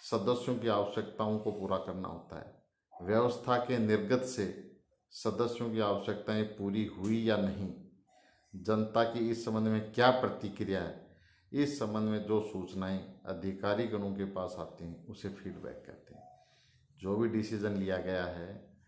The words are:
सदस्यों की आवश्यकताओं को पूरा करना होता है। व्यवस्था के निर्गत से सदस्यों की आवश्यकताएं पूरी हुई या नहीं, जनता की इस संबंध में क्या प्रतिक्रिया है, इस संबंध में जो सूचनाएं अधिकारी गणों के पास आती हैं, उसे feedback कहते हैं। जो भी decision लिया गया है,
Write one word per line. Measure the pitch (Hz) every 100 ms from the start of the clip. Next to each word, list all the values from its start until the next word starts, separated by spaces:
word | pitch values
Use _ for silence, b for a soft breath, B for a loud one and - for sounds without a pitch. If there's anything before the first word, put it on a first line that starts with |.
| -
सदस्यों | 113 107 123 135 117
की | 113
आवश्यकताओं | 104 - 110 101 - 107 107
को | 107
पूरा | 98 95 95
करना | - 92 90
होता | 85 - 80
है। | - - _ _ _ -
व्यवस्था | 90 110 120 - 123 123
के | 123 120
निर्गत | 107 107 98 127
से | - - 92 - - - _ _ _
सदस्यों | - 113 98 117 - 117
की | 110
आवश्यकताएं | 104 98 - 98 110 107
पूरी | 107 - 98 107
हुई | 101 - 101 113
या | 110 101
नहीं, | 98 - 95 - - - _ b b b b 95
जनता | 107 107 107 117
की | 113 120 113
इस | 113
संबंध | 113 110 110
में | 107 107
क्या | 120 123
प्रतिक्रिया | 110 98 - 101 - 95 92
है, | 85 - - b b b b
इस | 139 143 -
संबंध | 107 107 107
में | 107
जो | 101 107
सूचनाएं | - 95 87 95 92 95 - - 95
अधिकारी | 87 95 - 101 104 110
गणों | 104 98
के | 98
पास | 95 92 90 87
आती | 82 -
हैं, | 85 85 -
उसे | - 98
feedback | 98 95 - - - -
कहते | - -
हैं। | - - - b b b b b -
जो | 95 107
भी | 117
decision | 110 107 107 104
लिया | 98 95 92
गया | 90 92
है, | 87 85 90 104 - -